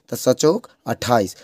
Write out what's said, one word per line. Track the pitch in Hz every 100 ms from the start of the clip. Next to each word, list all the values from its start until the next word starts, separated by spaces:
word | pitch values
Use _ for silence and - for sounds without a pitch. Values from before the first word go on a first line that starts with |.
| _
तो | 117
सचौक | 131 127 151 208 - _ -
अट्ठाईस, | 113 117 120 95 -